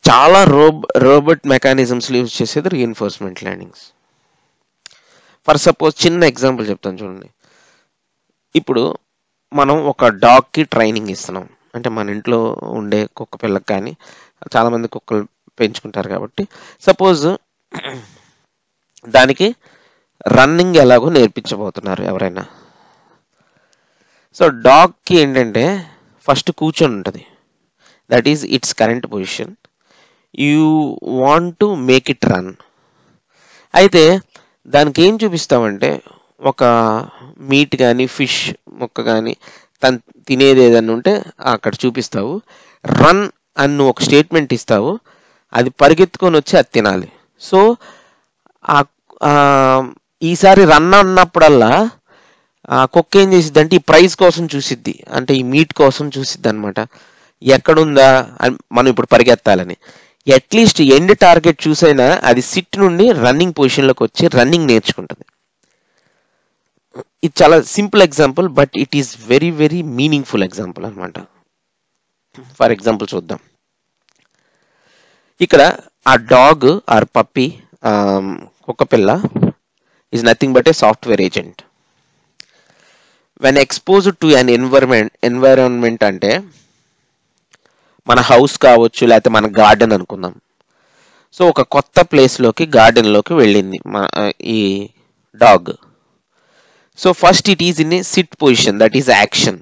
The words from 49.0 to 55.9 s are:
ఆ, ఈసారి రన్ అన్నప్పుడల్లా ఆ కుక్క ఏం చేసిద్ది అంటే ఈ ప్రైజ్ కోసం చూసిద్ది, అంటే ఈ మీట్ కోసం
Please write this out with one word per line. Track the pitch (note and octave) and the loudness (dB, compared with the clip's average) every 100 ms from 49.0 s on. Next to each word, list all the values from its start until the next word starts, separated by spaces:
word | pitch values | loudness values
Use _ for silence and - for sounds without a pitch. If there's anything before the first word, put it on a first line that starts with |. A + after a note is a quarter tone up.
| _ - D3 | _ -6 0
ఆ, | D3 C#3+ C#3 C3 C3 C3 - _ _ E3 | 2 2 2 2 0 -4 -14 _ _ -6
ఈసారి | E3+ F#3+ F#3+ F3+ | 2 4 6 6
రన్ | D3+ E3+ G3 | 4 4 2
అన్నప్పుడల్లా | F#3+ F#3 F3+ E3+ D#3 C#3 A2 D3 A3+ _ _ _ _ _ _ _ - B2+ | 4 2 0 4 4 6 4 2 -2 _ _ _ _ _ _ _ -6 -2
ఆ | C3 | 0
కుక్క | E3+ E3 G3 | 0 2 2
ఏం | F#3+ | 4
చేసిద్ది | F#3 D#3 D3 | 2 2 0
అంటే | D#3 F3 | 2 0
ఈ | - | 2
ప్రైజ్ | D#3 F3+ - | 4 4 2
కోసం | F3+ E3 E3 | 0 0 -6
చూసిద్ది, | C#3+ - A#2 - - - C3+ | -8 -8 -10 -10 -14 -10 -10
అంటే | B2+ C3+ | -2 -2
ఈ | B2+ | 0
మీట్ | C#3 D#3 - | -2 -2 2
కోసం | C#3 | 2